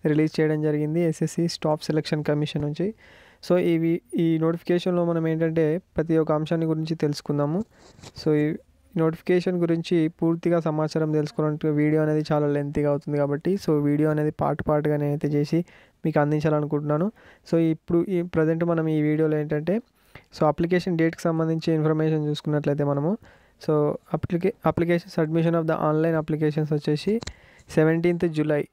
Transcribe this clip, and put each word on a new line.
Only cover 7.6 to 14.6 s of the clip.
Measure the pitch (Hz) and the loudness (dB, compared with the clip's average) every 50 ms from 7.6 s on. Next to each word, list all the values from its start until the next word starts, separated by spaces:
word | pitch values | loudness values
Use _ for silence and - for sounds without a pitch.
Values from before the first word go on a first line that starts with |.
| 226 _ _ _ - - - - - - _ | -4 _ _ _ -20 -20 -20 -20 -20 -20 _
So, | - - 156 151 | -6 -2 0 2
ఈ | 151 151 151 160 - - _ _ _ _ _ - | 2 2 0 -2 -6 -10 _ _ _ _ _ -2
నోటిఫికేషన్ | 180 160 160 160 - - - 180 180 175 190 180 175 170 | 0 0 0 0 -4 -2 0 0 2 2 0 -2 0 0
గురించి | 170 165 170 170 - 185 170 156 160 - _ | 0 0 -2 0 0 0 2 2 0 -2 _
పూర్తిగా | - 165 170 170 - 170 170 170 | 0 0 0 0 0 0 0 2
సమాచారం | 160 165 151 156 156 151 - 160 156 156 | 0 0 -2 0 -2 -2 -2 -2 -2 0
తెలుసుకోవాలంటే | 151 151 147 151 - - 151 151 151 151 - 156 151 147 | 0 0 -2 -2 -2 -2 -2 -2 -2 0 -2 0 2 2
వీడియో | 151 151 151 156 | 2 2 2 2
అనేది | 156 156 151 156 156 - | 2 2 0 0 0 0
చాలా | 160 147 147 | 0 0 0
లెంతీగా | 147 143 143 143 143 143 151 147 147 143 | 0 0 -2 -2 -4 -4 -2 0 0 0
అవుతుంది | 143 - - 147 | -2 -2 -4 -2
కాబట్టి, | 147 143 139 143 143 - 175 190 | 0 0 0 -2 -2 -2 -2 -2
so, | 202 - - 156 147 147 143 | -2 0 0 0 2 2 2
వీడియో | 147 147 151 156 | 2 2 2 2
అనేది | 151 151 151 151 151 - | 2 0 0 -2 -2 -2
పార్ట్ | 147 147 147 151 | -2 -2 -2 -2